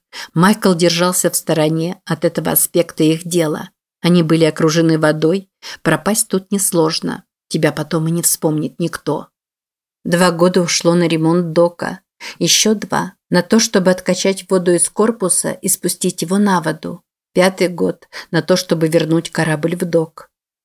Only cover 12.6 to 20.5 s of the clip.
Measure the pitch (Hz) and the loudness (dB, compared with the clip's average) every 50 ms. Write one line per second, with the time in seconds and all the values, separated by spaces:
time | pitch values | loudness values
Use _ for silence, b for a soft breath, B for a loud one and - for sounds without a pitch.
12.6 | - 214 220 202 - - - 156 - 185 - _ _ - 175 180 175 - 220 226 | 2 0 0 -2 -2 -4 -4 -4 -4 -4 -8 _ _ -2 0 0 2 4 2 2
13.6 | 214 - - 202 180 185 180 - - - 180 - - 196 190 190 - - 190 185 | 4 2 2 2 2 2 2 0 0 -2 -2 0 0 -2 -2 -2 -2 -2 0 0
14.6 | 175 185 175 165 - - - - 208 233 226 - 190 175 - - - 165 - - | 2 2 2 2 0 -2 -2 0 0 0 0 -2 -2 -2 -2 -2 -4 -4 -6 -6
15.6 | - 190 - - - 175 - - - 180 - - 170 165 190 202 208 202 190 175 | -4 -4 -4 -2 -4 -6 -4 -2 -4 -4 -4 -4 -4 -2 0 2 2 2 2 0
16.6 | 156 160 160 - - 175 175 - _ _ _ _ _ _ - - 180 190 190 - | 0 -2 -6 -6 -8 -12 -12 -14 _ _ _ _ _ _ 0 2 2 2 2 0
17.6 | 190 170 180 165 185 180 165 - _ B B B B B - 165 156 - 185 180 | -2 -2 -2 -2 -4 -4 -4 -6 _ B B B B B -2 -2 0 2 0 0
18.6 | - - 175 160 165 156 160 170 160 156 160 165 165 - - - 160 156 156 147 | 0 -2 -2 0 0 2 2 2 2 2 0 0 -2 -2 -4 -4 -2 -2 -2 -2
19.6 | 156 165 180 175 185 170 165 165 160 - _ - - _ _ _ _ _ | -2 -4 -4 -4 -2 0 0 0 0 -2 _ -18 -20 _ _ _ _ _